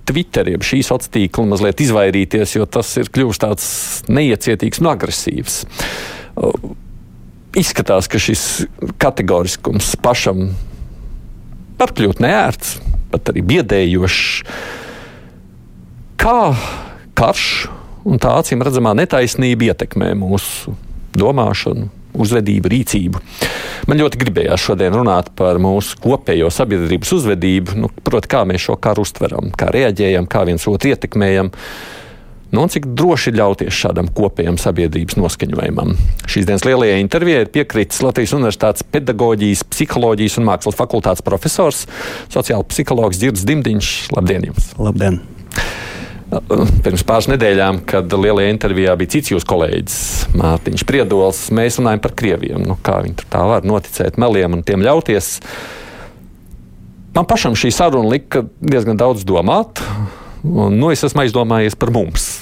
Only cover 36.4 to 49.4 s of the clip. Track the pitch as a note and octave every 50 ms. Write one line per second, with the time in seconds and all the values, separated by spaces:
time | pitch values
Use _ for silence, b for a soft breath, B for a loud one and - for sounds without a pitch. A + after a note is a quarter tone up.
36.4 | G2 F2+ G#2 F#2+ - B2+ C3 B2+ B2 G#2+ G2 F#2+ G2+ G2 - E3 E3+ F3 E3 C3
37.4 | A2 - - D3 C#3+ - - A2+ G2+ - - - C3 C3 B2 - A#2+ F#2+ - D3
38.4 | C3 A2+ G2 - - A2 G#2 - - - - D3 C#3+ B2 B2 G#2 B2 A#2 A2+ G#2
39.4 | G#2 G#2 G2+ F#2 - - - - D#3 - - B2 A#2+ A#2 A2 G#2 A2 G#2 - -
40.4 | A#2 A2+ F#2 F2 - G#2 G2+ - B2 B2 - A2+ - - F#2 - - - G#2 G2
41.4 | - D#3+ - - F#3+ D3+ C3+ - - B B B B B B B B B - -
42.4 | A#2 - A#2+ G#2 F2+ - - - D3+ - C#3 A#2+ A2+ G#2 F2+ F2+ G#2+ C3+ A#2 F#2
43.4 | F#2 G#2+ D3+ D#3 B2+ - A2 G#2 G2 - - - - - - - F2 F2+ G2 F2+
44.4 | F2+ D#2 C#2+ - - - - - A2 G#2 G2+ - F#2+ G2 F#2 F2 - - - -
45.4 | - - B B B B B B B B B B B B B B B - - -
46.4 | - - - - - G#2+ - - - - F2+ F2+ - - A#2 - - - C3+ C3+
47.4 | A#2 G#2 G2 G2 G2 F#2+ G2 F#2 F#2 - - F#2+ F2+ F2 G2 F#2+ G2 G#2 G#2+ G2+
48.4 | G2 G2+ G#2+ A2 - G#2 G2 F#2 F#2+ F#2 F2+ E2+ F#2 F2 - D3+ C#3+ - G#2 F2